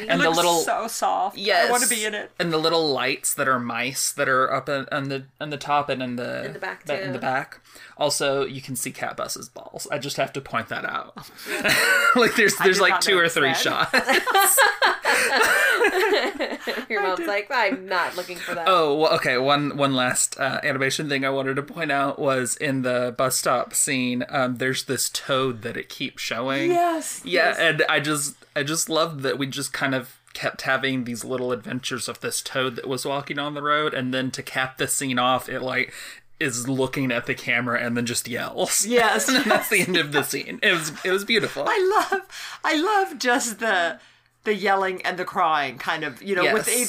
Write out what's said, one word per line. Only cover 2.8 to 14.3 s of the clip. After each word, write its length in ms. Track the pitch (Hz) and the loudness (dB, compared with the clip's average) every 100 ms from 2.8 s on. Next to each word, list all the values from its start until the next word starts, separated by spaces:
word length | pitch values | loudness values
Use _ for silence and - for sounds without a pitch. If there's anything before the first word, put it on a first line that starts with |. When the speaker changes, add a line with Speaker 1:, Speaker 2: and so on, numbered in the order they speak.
| 156 | 2
Speaker 1:
lights 440 | 127 127 151 - | 2 0 -2 -4
that 160 | - 135 | 0 2
are 100 | 127 | 2
mice 540 | 120 117 123 135 - | 0 -4 -4 -2 -4
that 160 | - 135 | 0 2
are 220 | 131 131 | 4 2
up 180 | 135 135 | 0 -2
in, 180 | 143 131 | -4 -2
on 200 | 147 139 | -4 -4
the, 160 | 139 131 - | -6 -8 -12
on 80 | 151 | -10
the 80 | 143 | -8
top 320 | 151 147 139 | 0 0 0
and 120 | 131 | -4
in 140 | 127 120 | -4 -6
the 300 | 120 127 131 | -6 -6 -8
Speaker 3:
In 80 | |
the 60 | 151 | -8
back, 260 | 190 185 156 | -10 -10 -6
Speaker 1:
ba-, 140 | 147 | -6
in 60 | 285 | -4
Speaker 3:
too. 60 | |
Speaker 1:
the 60 | 262 | -4
back. 400 | 226 131 143 - _ - - - | -2 -2 -4 -14 _ -20 -16 -2
Also, 480 | 147 - 143 139 139 | 0 0 0 0 -2
you 160 | 135 | -4
can 160 | 135 127 | -8 -6
see 140 | 131 | -6
Cat 240 | - 120 - | -6 -8 -6
Bus's 320 | 120 - - | -6 -8 -10
balls. 380 | - - - - | -16 -14 -12 -6
I 60 | 120 | -6
just 180 | 139 135 | -4 -2
have 160 | 135 | -2
to 80 | 139 | -4
point 280 | 135 120 110 | -6 -6 -4
that 160 | 120 - | -6 -6
out. 320 | - - - - - - | -6 -8 -14 -18 -16 -8
<laughs> 680 | 359 311 - - - - 247 | -4 2 2 4 4 6 6
Like, 200 | 220 - | 4 6
there's, 200 | 202 - | 4 6
Speaker 2:
I 40 | |
Speaker 1:
there's, 140 | 185 185 | 4 6
Speaker 2:
did 40 | |
Speaker 1:
like, 100 | 185 | 4
Speaker 2:
not 80 | 180 | 4
Speaker 1:
two 120 | - 185 | 4 4
or 80 | |
Speaker 2:
notice 100 | 170 | 4
Speaker 1:
three 160 | 165 135 | 4 2
Speaker 2:
that. 80 | 165 | 2
Speaker 1:
shots. 340 | - - 151 | 0 0 2
<laughs> 1120 | 254 240 - 508 | 0 2 0 2